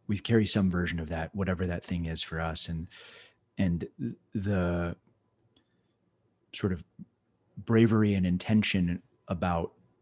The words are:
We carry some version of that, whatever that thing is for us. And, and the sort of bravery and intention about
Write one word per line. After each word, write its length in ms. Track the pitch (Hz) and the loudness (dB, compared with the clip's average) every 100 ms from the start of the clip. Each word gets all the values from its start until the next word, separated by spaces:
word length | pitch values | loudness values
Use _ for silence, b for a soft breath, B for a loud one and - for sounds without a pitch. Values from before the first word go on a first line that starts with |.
| - | -6
We 100 | 101 | -4
carry 280 | - 113 101 | 2 2 2
some 240 | 107 95 | 2 2
version 300 | 90 85 85 | 0 -2 -4
of 80 | 78 | -6
that, 240 | 82 80 | -6 -6
whatever 320 | 98 95 90 92 | -4 -4 -2 -4
that 160 | 87 | -4
thing 220 | - 90 82 | -6 -4 -4
is 160 | 82 | -4
for 200 | - 80 | -6 -4
us. 260 | 82 82 - | -4 -4 -4
And, 220 | 82 82 b b b b b _ - | -6 -10 b b b b b _ -4
and 300 | 98 - - - 123 - _ | -2 -2 -4 -8 -10 -10 _
the 640 | 110 98 98 87 87 85 85 _ _ _ _ _ _ _ _ _ _ _ _ _ _ _ | -6 -2 0 0 -2 -4 -8 _ _ _ _ _ _ _ _ _ _ _ _ _ _ _
sort 200 | - 101 | -4 -2
of 100 | 87 - - - _ _ _ _ - | -2 -8 -20 -20 _ _ _ _ -10
bravery 560 | 98 113 113 110 107 | 2 6 6 6 4
and 120 | 98 92 | 4 2
intention 760 | 90 - 107 101 98 87 87 - _ - | 2 2 2 4 2 0 -2 -8 _ -8
about 420 | 87 90 85 - - _ _ | -4 0 0 -4 -8 _ _